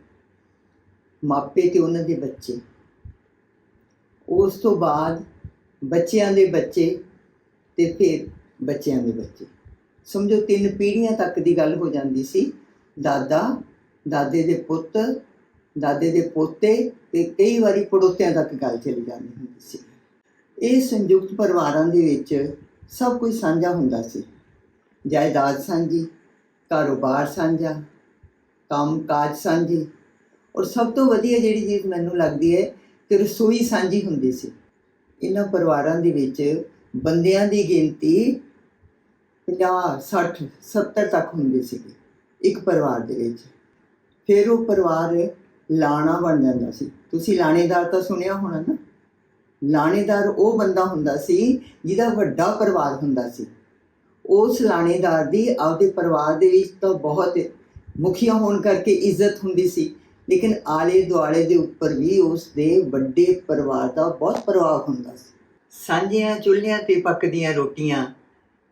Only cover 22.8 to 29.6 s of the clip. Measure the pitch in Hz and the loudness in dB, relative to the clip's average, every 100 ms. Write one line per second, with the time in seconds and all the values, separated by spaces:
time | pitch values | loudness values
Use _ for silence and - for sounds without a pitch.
22.8 | - - 247 240 226 - 160 165 180 180 | -14 -4 -2 0 -2 -2 -2 0 0 0
23.8 | 127 117 - - - - _ _ _ _ | 0 -2 -6 -12 -14 -20 _ _ _ _
24.8 | _ _ 147 151 151 143 - 139 - 170 | _ _ -2 0 2 2 0 -2 -4 -2
25.8 | 160 165 - - _ _ _ _ - 131 | 0 -2 -4 -12 _ _ _ _ -4 -2
26.8 | 139 131 131 139 147 185 165 165 165 151 | 0 0 0 0 -2 -2 0 0 -2 -6
27.8 | - _ _ _ - _ _ _ - 147 | -14 _ _ _ -20 _ _ _ -6 -2
28.8 | 151 160 - 147 147 - 185 165 | -2 -2 -2 -2 -2 -2 -2 0